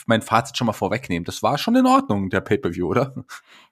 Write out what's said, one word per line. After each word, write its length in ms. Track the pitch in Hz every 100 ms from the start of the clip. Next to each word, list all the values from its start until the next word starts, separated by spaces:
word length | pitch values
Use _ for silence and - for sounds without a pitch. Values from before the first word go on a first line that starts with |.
| -
mein 160 | 113
Fazit 340 | - 113 - -
schon 80 | 117
mal 80 |
vorwegnehmen. 520 | - 95 110 - 87 87
Das 180 | -
war 160 | 107 147
schon 160 | - 247
in 100 | 254
Ordnung, 460 | 269 277 101 190
der 80 | 95
Pay-Per-View, 480 | - 104 87 85 87
oder? 260 | 120 131 123 - - _ - _